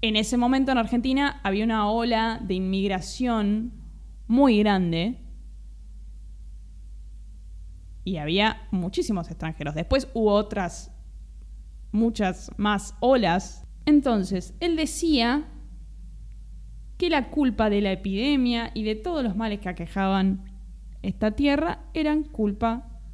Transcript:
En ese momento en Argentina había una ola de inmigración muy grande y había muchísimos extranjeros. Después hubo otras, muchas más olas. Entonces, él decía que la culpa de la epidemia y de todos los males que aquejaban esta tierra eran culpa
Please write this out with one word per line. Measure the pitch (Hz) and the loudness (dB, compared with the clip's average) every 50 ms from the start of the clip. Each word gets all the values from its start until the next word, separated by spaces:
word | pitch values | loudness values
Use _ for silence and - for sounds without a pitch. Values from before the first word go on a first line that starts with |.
En | - 226 214 | 2 2 2
ese | 214 220 214 254 247 | 2 2 2 2 2
momento | 240 247 262 269 269 254 | 4 4 4 4 4 4
en | 262 247 | 4 2
Argentina | 226 - - 240 233 262 262 269 285 285 277 - - | 2 2 2 0 2 2 2 2 2 0 0 -2 -2
había | 202 190 202 214 | 0 0 2 2
una | 233 226 220 208 208 | 2 2 2 2 2
ola | 214 233 233 233 233 220 226 226 226 - - | 2 2 2 2 2 2 2 0 -2 -4 -2
de | 190 185 | -2 -2
inmigración | 185 190 185 190 190 190 202 190 185 - - - - 247 247 233 220 208 202 208 214 226 240 - - - - - - - - - - - - | 0 0 0 0 0 2 0 0 -2 -4 -6 -4 -2 0 2 2 2 2 2 2 0 -2 -4 -8 -12 -16 -16 -16 -16 -16 -16 -16 -16 -4 2
muy | 220 247 277 269 233 208 | 4 6 8 8 8 8
grande | 214 214 202 190 185 170 165 165 170 214 254 - - - - - - - - - - - - - - - - - - - - - - - - - - - - - - - - - - - - - - - - - - - - - - - - - - - - - - - - - - | 6 6 4 4 4 2 2 2 0 0 -2 -4 -10 -16 -14 -14 -14 -16 -16 -14 -16 -16 -16 -16 -16 -16 -16 -16 -16 -14 -16 -16 -16 -16 -16 -14 -14 -14 -14 -14 -16 -16 -16 -16 -14 -14 -14 -14 -14 -14 -14 -16 -16 -16 -16 -16 -16 -14 -14 -14 -14 -14 -14 -14 -14 -14 -14 -12 -6
y | 185 196 160 | -6 -6 -4
había | 147 151 165 190 208 220 214 - - - | -2 0 2 4 4 4 2 0 -6 -4
muchísimos | - 185 180 180 - - 349 - 214 185 165 - | -2 -2 -2 0 0 -2 0 0 0 -2 -2 -4
extranjeros. | 170 - - 160 160 - 147 147 147 | -8 -6 -6 -6 -6 -4 -6 -4 -4
Después | 156 175 - 262 269 262 269 - | -4 0 2 2 2 2 0 -2
hubo | 233 220 208 202 | 2 4 6 6
otras, | 202 214 214 - 202 185 170 - - - - - - - - - - - - - - - - - - - - - - - - | 4 2 2 -2 -4 -4 -4 -6 -8 -14 -14 -16 -16 -16 -16 -16 -16 -16 -16 -16 -16 -16 -16 -16 -16 -16 -16 -16 -16 -16 -4
muchas | - 208 226 233 226 - 214 185 185 185 - - - - | 0 2 2 2 2 2 0 0 0 -2 -8 -14 -6 0
más | 208 208 208 196 202 - - - | 0 2 2 0 -2 -6 -8 0
olas. | - 240 269 262 220 175 165 185 196 - - - - - - - - | 4 6 6 6 6 4 4 2 0 -2 -12 -16 -16 -16 -16 -6 4
Entonces, | - 302 294 269 269 233 208 185 190 196 185 180 - - - | 6 6 6 8 6 2 2 2 0 -2 -4 -4 -6 -10 -2
él | 330 349 339 | 0 0 2
decía | 311 320 - - - - 330 311 254 226 233 254 294 311 - - - - - - - - - - - - - - - - - - - - - - - - - - - - - - - | 2 0 -2 -2 -2 2 4 4 4 4 4 2 0 -2 -4 -12 -16 -16 -14 -14 -14 -14 -14 -14 -14 -14 -14 -14 -14 -14 -14 -14 -14 -14 -14 -14 -14 -14 -14 -14 -14 -14 -14 -4 -2
que | - 349 | 0 4
la | 330 294 254 - | 4 4 2 2
culpa | - 294 294 254 208 - 226 214 | 2 4 4 4 4 4 2 4
de | 208 202 | 4 4
la | 208 196 | 4 2
epidemia | 190 185 190 196 190 196 233 285 294 277 254 247 240 233 233 - - | 0 0 -2 -2 -2 0 2 4 4 4 4 4 2 0 -2 -4 -4
y | - 220 | -4 -2
de | 214 220 | -2 -2
todos | 214 220 359 349 311 262 | -2 -2 -2 -2 0 0
los | 226 185 | 0 0
males | 202 226 220 208 202 | 0 0 -2 -2 -2
que | 208 185 | -4 -6
aquejaban | 180 - 170 170 - 196 196 190 190 196 190 190 190 190 - - - - - - - - - - - - - | -6 -6 -8 -6 -2 0 2 2 4 4 4 4 2 0 -4 -10 -14 -16 -16 -16 -16 -16 -16 -16 -16 -8 -6
esta | 196 190 - - 214 | -6 -4 0 0 0
tierra | 214 - 277 285 277 285 302 339 - - - - - | 2 4 4 4 4 4 2 0 -4 -6 -10 -8 -4
eran | 330 311 302 302 311 302 | -2 0 2 2 2 0
culpa | - - - 220 208 202 - 233 226 226 240 - - - - - - | -2 -2 0 0 0 0 0 0 0 0 -2 -6 -10 -14 -14 -14 -16